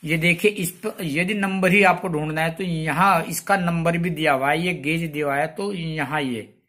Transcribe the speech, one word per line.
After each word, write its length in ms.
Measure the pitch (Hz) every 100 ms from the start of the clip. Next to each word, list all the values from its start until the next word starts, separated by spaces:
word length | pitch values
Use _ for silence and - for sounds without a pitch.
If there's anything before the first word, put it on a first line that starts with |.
ये 140 | 156 160
देखिए, 340 | 170 170 208
इस 200 | 208 175 -
पर 280 | 220 -
यदि 300 | 175 143 185
नंबर 380 | 208 196 190 185
ही 100 | 202
आपको 240 | 190 175 190
ढूंढना 340 | 156 151 156
है 100 | 165
तो 120 | 165
यहाँ 600 | 190 160 156 147 196 175
इसका 340 | 156 165 - 196
नंबर 400 | 175 170 160 170
भी 120 | 175
दिया 240 | 156 156
हुआ 160 | 135 135
है, 100 | 156
ये 120 | 175 165
गेज 280 | 135 165
दिया 220 | 165 147 147
हुआ 100 | 139
है, 120 | 156
तो 240 | - 202
यहाँ 480 | 196 160 156 135 151
ये 320 | 135 113 101 _